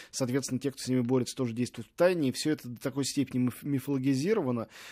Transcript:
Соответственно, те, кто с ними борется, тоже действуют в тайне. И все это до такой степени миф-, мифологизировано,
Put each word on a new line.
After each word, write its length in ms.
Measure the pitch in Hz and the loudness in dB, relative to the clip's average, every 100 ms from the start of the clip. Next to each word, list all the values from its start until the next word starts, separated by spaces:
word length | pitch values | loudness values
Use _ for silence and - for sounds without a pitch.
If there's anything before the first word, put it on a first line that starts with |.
| - | -12
Соответственно, 480 | - 127 135 127 127 | -4 0 0 0 -2
те, 140 | 139 | -2
кто 100 | 131 | -4
с 60 | - | 0
ними 140 | 127 | 2
борется, 340 | 120 127 120 - | 4 2 2 -2
тоже 160 | 123 | -2
действуют 340 | 113 120 - 113 | 0 -2 -4 -8
в 60 | |
тайне. 380 | - 175 180 135 | 2 4 4 0
И 20 | |
все 180 | 120 151 | 0 0
это 160 | 147 123 | -2 -4
до 140 | 117 | -8
такой 240 | 139 127 | -6 -2
степени 420 | 131 - 131 127 123 | 0 0 0 2 0
миф-, 160 | - | 0
мифологизировано, 1040 | 147 139 - 139 131 131 160 220 135 120 110 - - | -2 -2 0 0 2 2 2 2 2 0 -4 -10 -18